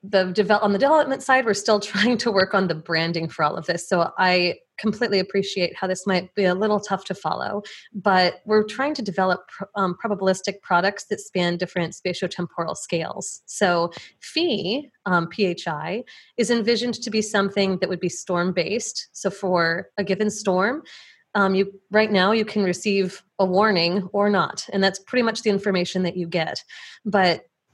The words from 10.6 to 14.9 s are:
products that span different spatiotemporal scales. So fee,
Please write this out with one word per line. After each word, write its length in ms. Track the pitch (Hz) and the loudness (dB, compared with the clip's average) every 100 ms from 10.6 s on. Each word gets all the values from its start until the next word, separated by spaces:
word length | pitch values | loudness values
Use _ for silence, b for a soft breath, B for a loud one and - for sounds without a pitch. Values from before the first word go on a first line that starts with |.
products 440 | - 175 185 202 - | 0 2 2 -2 -8
that 140 | 190 | -8
span 380 | - 185 175 175 | -4 -2 0 0
different 380 | 180 185 165 - | -4 -4 -4 -4
spatiotemporal 800 | 185 175 175 - 175 - 165 - | -6 -4 -6 -6 -8 -6 -6 -6
scales. 640 | - 170 165 - - - - | -4 -4 -4 -8 -10 -12 -14
So 440 | - 190 175 170 B B B | 0 2 2 0 B B B
fee, 680 | - 311 339 226 160 247 285 | -8 -2 0 0 -2 -4 -6